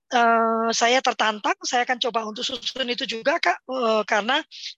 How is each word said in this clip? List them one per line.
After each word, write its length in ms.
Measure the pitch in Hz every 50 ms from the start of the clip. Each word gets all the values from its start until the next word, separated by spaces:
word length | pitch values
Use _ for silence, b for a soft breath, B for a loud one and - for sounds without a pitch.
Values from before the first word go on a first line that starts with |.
| _ -
eh, 640 | - 240 233 226 233 226 226 226 226 226 226 226
saya 320 | 226 - 240 233 247 262 -
tertantang, 540 | 254 220 - 226 220 214 214 - 294 370 _
saya 240 | 349 - 277 247 247
akan 160 | 262 254 233
coba 240 | 254 240 196 226 220
untuk 220 | 214 214 247 226
susun 420 | - 262 233 - - - 254 262 240
itu 160 | 240 - 269
juga, 320 | 190 226 226 226 277 330
Kak, 220 | 339 - - 370 -
eh, 440 | _ - 254 262 240 226 220 214 208
karena, 340 | - 233 208 202 233 269 311 302 _ B B B B B